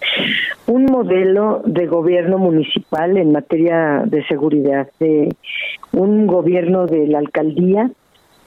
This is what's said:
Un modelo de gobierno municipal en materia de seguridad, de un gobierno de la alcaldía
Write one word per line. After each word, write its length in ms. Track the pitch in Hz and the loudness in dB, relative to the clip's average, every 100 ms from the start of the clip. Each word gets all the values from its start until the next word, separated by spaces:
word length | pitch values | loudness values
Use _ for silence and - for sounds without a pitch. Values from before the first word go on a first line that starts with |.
| - - - - - - - | -6 -4 -4 -4 -6 -6 -2
Un 200 | 247 269 | 0 2
modelo 760 | 254 180 185 190 196 214 214 | 0 0 0 2 2 0 -2
de 220 | - 170 165 | -2 -2 -2
gobierno 540 | 170 165 175 170 190 | 0 0 0 0 0
municipal 760 | 180 156 147 - - 156 175 196 | 2 2 0 -4 -4 -4 0 2
en 180 | 160 | 2
materia 680 | 147 - 165 170 165 156 143 - | 0 0 0 2 2 0 0 0
de 180 | 151 - | -2 -2
seguridad, 640 | 143 151 147 139 139 135 - | -2 0 0 0 -2 -4 -2
de 300 | 160 151 147 - - - - - - | 0 2 0 -4 -10 -10 -10 -12 -6
un 340 | - 196 214 208 | 0 2 2 2
gobierno 640 | 180 160 180 170 185 175 | 2 2 0 2 0 2
de 180 | 160 147 | 0 2
la 140 | 147 | 0
alcaldía 720 | 147 156 156 156 180 202 254 - _ _ _ _ | -2 -2 -2 0 2 2 0 -4 _ _ _ _